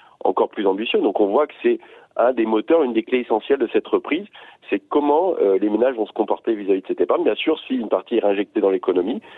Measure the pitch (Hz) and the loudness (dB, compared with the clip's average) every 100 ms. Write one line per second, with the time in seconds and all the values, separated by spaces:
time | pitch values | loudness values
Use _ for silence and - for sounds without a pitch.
0 | - - - - 113 - 95 95 117 220 | -20 -6 -2 0 -2 0 -2 -2 -2 0
1 | 135 - 101 113 147 - 175 185 - - | 0 2 2 2 0 -2 -2 -2 -4 -20
2 | - - 117 123 110 110 - 165 131 113 | -14 0 0 2 0 0 2 2 2 0
3 | 110 127 120 110 - 139 113 110 - 98 | -2 -2 0 -2 0 0 0 -2 0 -2
4 | - 165 202 - - - - 147 - 151 | -2 -6 -6 -20 -20 -18 -6 -6 -2 0
5 | 143 147 185 - 98 95 104 107 123 120 | 2 2 2 2 2 2 2 2 0 0
6 | 104 - 104 101 - 110 98 95 - 117 | -6 -2 -2 -2 -2 -4 0 -2 -2 -2
7 | - 143 160 107 - 160 - 131 104 95 | 0 0 0 0 -2 -2 -2 -4 -2 -4
8 | - 113 104 101 101 - 98 95 - 90 | -2 0 0 0 -2 0 0 0 0 0
9 | 90 - - | 0 -4 -8